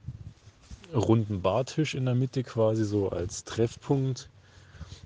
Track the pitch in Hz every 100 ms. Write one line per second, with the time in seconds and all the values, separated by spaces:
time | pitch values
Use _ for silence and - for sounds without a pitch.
0 | - - - - - _ - - - 156
1 | - 113 104 101 95 104 131 - 147 139
2 | 131 123 131 139 123 - 110 110 107 104
3 | 98 87 87 - - - 117 - - 139
4 | 135 123 - - - - - - - -